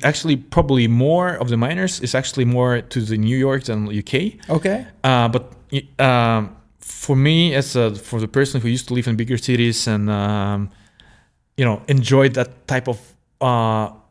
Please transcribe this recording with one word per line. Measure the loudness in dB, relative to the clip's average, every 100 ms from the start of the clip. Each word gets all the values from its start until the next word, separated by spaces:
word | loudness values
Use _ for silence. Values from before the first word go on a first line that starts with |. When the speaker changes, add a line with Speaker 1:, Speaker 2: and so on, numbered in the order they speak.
Speaker 1:
actually, | -2 0 0 -2
probably | 0 0 2 2 4
more | 4 2 2 0 -4
of | -2
the | 0
Miners | 0 -2 -4 -4
is | -4 -4
actually | -2 -2 0
more | 2 2 0
to | -2 -4
the | -2 0
New | 0 2
York | 0 0
than | -2 -4 -4
U | -4
K. | -2 -2 -2 -6 -4
Speaker 2:
Okay. | -2 0 -4 -8 -4
Speaker 1:
Uh, | 2 4 4
but, | 0 -4 -20 -8
y-, | -8 -6 0
um, | 2 4 2 0 -2 -10 _ -20
for | -16 -10 0 2
me, | 4 4 4 2
as | 0 0
a, | 0 -2
for | -6 -6
the | -2
person | 0 0 0
who | -2
used | -2 -2
to |
live | -4 -2
in | -2
bigger | -2 -2
cities | 0 2 2 0 -2
and, | -2 0
um, | -2 -2 -2 -2 -4 -6 -10 _ _ -20 _ _ _ _ -2
you | -2
know, | -2 0
enjoyed | 0 4 4 4 2
that | -6 -6 -4
type | -4 -4
of, | -8 -10 _ _ -4
uh, | 0 0 0 -2 -4 -10 _